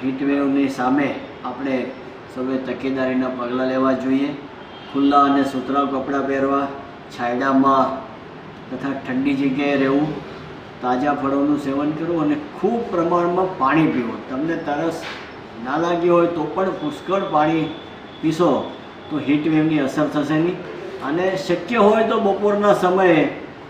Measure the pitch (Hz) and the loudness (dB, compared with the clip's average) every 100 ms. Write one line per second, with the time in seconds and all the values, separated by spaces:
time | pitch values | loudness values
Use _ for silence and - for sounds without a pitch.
0 | 127 131 139 143 139 139 135 131 127 143 | -4 -2 0 2 2 2 2 0 2 2
1 | 135 - - - 127 123 139 127 113 - | 2 -2 -10 -12 -10 -6 -2 -2 -2 -8
2 | - - - 131 127 127 127 120 135 131 | -14 -16 -12 -6 -2 -2 -4 -4 -2 0
3 | 131 127 127 127 120 127 131 131 131 127 | 0 0 0 -2 -4 -2 0 2 2 2
4 | 131 135 143 147 - - - - - 139 | 2 0 0 -4 -10 -16 -16 -16 -6 0
5 | 139 143 139 139 131 131 127 139 135 131 | 4 6 6 4 0 -2 -2 0 0 -2
6 | 143 139 131 135 135 139 139 - - - | -4 -2 -2 0 0 0 -2 -6 -14 -16
7 | - - 120 123 139 131 139 135 - - | -14 -6 -4 0 2 4 6 4 2 0
8 | - - - - - - - 127 139 135 | -8 -14 -16 -16 -16 -16 -12 -8 -6 -6
9 | 127 127 143 135 139 131 143 139 135 143 | -4 -2 0 2 0 0 2 2 4 2
10 | 156 151 - - - - - - 123 127 | 2 -2 -10 -14 -14 -16 -16 -6 -2 0
11 | 143 139 135 139 147 143 139 139 151 156 | 2 0 0 2 2 2 0 -2 -2 -2
12 | 165 165 147 147 - - 196 233 - 175 | -2 0 2 0 -4 -2 0 0 0 0
13 | 165 175 175 180 185 - 156 156 147 123 | 2 2 2 2 0 0 2 4 4 2
14 | 113 104 - 131 160 165 - 147 165 165 | -2 -6 -8 -4 -2 -4 -4 -2 -2 -4
15 | - - - - - - 127 147 170 170 | -8 -12 -14 -16 -16 -12 -4 -2 0 2
16 | 175 175 170 165 156 180 190 156 147 - | 4 6 4 2 -2 0 -2 -2 -4 -6
17 | - 190 180 151 151 160 151 - - - | -2 -2 2 2 4 2 0 -4 -14 -16
18 | - - 156 156 170 120 - - - - | -16 -4 0 4 4 2 -2 -10 -16 -16
19 | - 151 127 147 160 156 156 151 131 151 | -8 -4 2 2 4 2 4 2 2 0
20 | 143 151 147 156 170 180 - - - - | 0 0 0 2 0 -2 -6 -10 -10 -8
21 | 131 165 185 190 - 170 - 233 208 220 | -4 0 0 0 0 -2 0 4 6 6
22 | 226 226 202 190 208 202 208 190 185 185 | 2 2 2 2 2 4 4 4 4 4
23 | 185 156 139 - - - | 6 6 4 -2 -12 -16